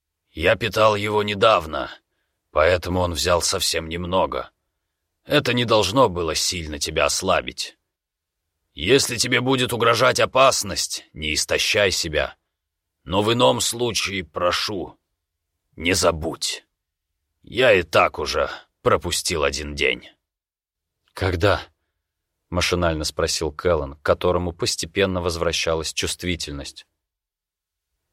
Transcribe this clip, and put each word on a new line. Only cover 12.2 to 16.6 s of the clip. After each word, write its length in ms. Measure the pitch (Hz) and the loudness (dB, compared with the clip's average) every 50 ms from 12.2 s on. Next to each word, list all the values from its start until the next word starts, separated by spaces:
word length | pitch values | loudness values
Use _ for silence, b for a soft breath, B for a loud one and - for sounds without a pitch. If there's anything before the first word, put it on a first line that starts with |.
| 67 - - _ _ _ _ _ _ _ _ _ _ _ _ _ _ | -2 -2 -8 _ _ _ _ _ _ _ _ _ _ _ _ _ _
Но 180 | - 87 98 | -4 -2 0
в 100 | 104 110 | 2 2
ином 300 | 117 120 127 127 127 117 | 2 4 4 4 4 2
случае, 640 | - - - 117 120 120 101 - - - 98 95 87 | -2 -4 -2 -2 -2 -2 -2 -2 -4 -4 -6 -6 -8
прошу, 720 | - _ 90 90 87 85 - - - 107 92 76 - - _ _ _ _ _ _ _ _ _ _ _ _ _ _ _ _ | -8 _ -2 0 0 0 0 -2 -4 -6 -6 -8 -10 -12 _ _ _ _ _ _ _ _ _ _ _ _ _ _ _ _
не 180 | - - 85 92 | -4 -2 0 0
забудь. 720 | 85 87 85 82 78 78 80 - - - - - - | 2 2 2 0 0 -6 -8 -6 -6 -6 -8 -8 -8